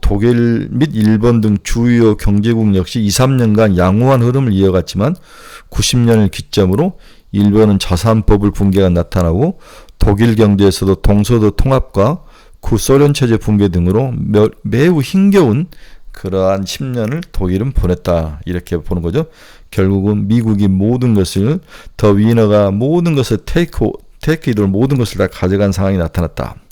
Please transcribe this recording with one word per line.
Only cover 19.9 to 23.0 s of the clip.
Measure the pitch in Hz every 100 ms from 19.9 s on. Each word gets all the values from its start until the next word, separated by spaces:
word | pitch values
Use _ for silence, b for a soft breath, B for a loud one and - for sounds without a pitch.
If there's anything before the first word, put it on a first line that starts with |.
| 98 98 104 101
미국이 | 117 113 101 101
모든 | 95 104 123 123
것을, | 104 90 98 104 170 B B B -
더 | 107
위너가 | 101 110 117 107 104 101
모든 | 98 131 175